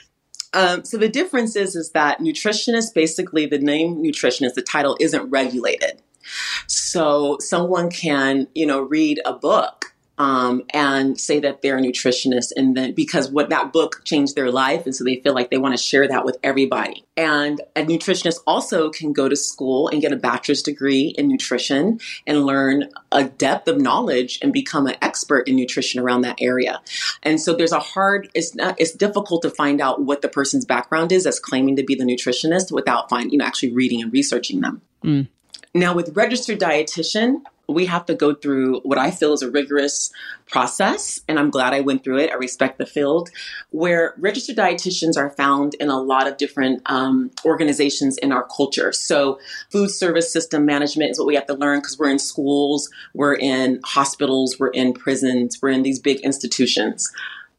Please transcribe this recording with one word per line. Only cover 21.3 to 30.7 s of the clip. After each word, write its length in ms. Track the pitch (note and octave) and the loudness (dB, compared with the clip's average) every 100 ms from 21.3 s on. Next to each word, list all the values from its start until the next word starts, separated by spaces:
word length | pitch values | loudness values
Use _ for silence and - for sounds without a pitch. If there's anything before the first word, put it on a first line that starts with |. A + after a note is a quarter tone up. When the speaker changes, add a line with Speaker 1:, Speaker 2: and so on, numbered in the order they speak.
| B2+ - B2 - C#3 F3+ A3+ - - - | 0 0 -2 0 0 2 0 -6 -12 -2
Speaker 1:
and 180 | D3 | 0
learn 460 | C#3 C#3 C3+ C#3 C#3+ - - | 2 2 2 0 -2 -8 0
a 140 | C#3 | 2
depth 420 | C3 - C#3 - - | 2 0 0 0 0
of 140 | C#3+ | 2
knowledge 580 | B2+ D3 A#3 B2+ B2 - | 2 2 2 0 -2 -2
and 100 | C#3+ | 0
become 340 | C#3 C3+ D3+ C#3+ | 0 -2 0 0
an 100 | - | 0
expert 480 | G3 - - C#3+ C3 | -4 -4 0 0 2
in 80 | C3 | 0
nutrition 440 | B2 - B2 B2 | 0 -2 -4 -2
around 200 | B2 B2 | 0 2
that 160 | B2 A#2+ | 0 0
area. 420 | B2 B2+ B2 - - - - - | 0 0 0 -4 -10 -6 -6 -4
And 180 | D3 D#3 | 0 0
so 140 | E3 | 2
there's 180 | E3 E3 | 2 2
a 80 | E3 | 0
hard, 480 | - G3 G3 G3+ F#3+ | -2 0 0 0 -2
it's 200 | - E3+ | -4 -4
not, 240 | - F#3 F#3 | -4 -4 0
it's 140 | E3 | 0
difficult 480 | - G#3 G#3 - E3 | 2 0 0 -2 -2
to 80 | D#3+ | -2
find 300 | - C#3+ C#3+ | 0 0 2
out 220 | C3+ B2+ | 0 0
what 180 | C3+ C#3+ | 0 0
the 80 | C#3+ | 0
person's 380 | - C3+ C#3 | -2 0 -2
background 460 | A#2 | 0